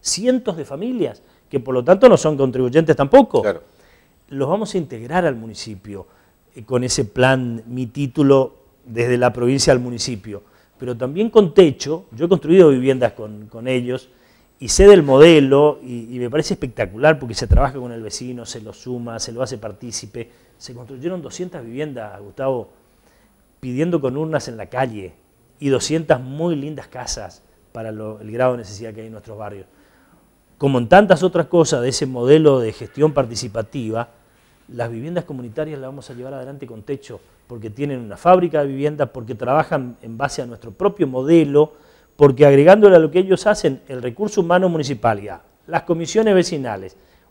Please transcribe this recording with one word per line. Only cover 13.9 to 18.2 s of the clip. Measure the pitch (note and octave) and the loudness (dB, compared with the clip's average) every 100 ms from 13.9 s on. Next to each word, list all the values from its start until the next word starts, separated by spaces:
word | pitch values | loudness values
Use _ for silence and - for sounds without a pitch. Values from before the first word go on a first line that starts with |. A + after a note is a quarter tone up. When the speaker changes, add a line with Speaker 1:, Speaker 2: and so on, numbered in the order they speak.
| B2+ - _ _ _ _ _ | -8 -12 _ _ _ _ _
Speaker 1:
y | - | -2
sé | - G3+ | 6 10
del | F#3+ | 10
modelo | C#3+ C3 E3+ D#3 C3+ C#3 D3+ D3 | 8 8 10 10 6 6 4 2
y, | B2+ A#2+ A2+ | -8 -12 -10
y | B2 | -8
me | A#2+ | -6
parece | D3 - | -4 -4
espectacular | G3 C3 A#2 G2 G#2+ D3 D3 | -6 -8 -6 -8 0 0 0
porque | B2 | -4
se | G#2 A#2 | -8 2
trabaja | B2 A2+ C3+ | 2 2 -2
con | B2 | -12
el | A#2 | -12
vecino, | G#2+ - | -14 -12